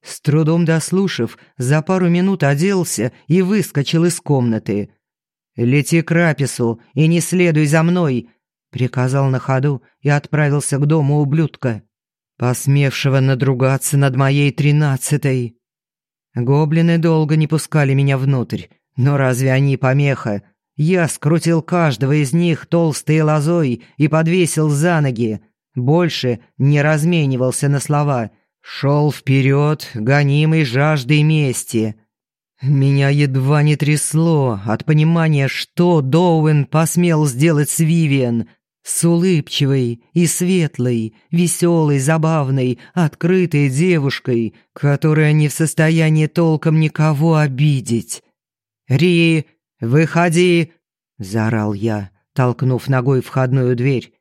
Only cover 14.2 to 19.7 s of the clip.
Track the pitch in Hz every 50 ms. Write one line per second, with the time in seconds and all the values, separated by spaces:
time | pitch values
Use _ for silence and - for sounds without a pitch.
14.2 | 135 135 139 143 143 143 123 - 143 147 147 151 151 143 131 131 - - 151 147
15.2 | - 139 131 127 120 113 _ _ _ _ _ _ _ _ _ _ _ _ _ _
16.2 | _ _ _ 127 123 123 139 147 156 147 160 165 165 170 170 170 160 170 160 156
17.2 | 156 143 160 156 156 147 160 151 - - - 156 143 135 135 139 139 139 135 131
18.2 | 131 139 139 127 113 - - - - _ _ _ _ _ _ - 123 143 143 139
19.2 | 135 127 127 120 131 135 131 135 143 139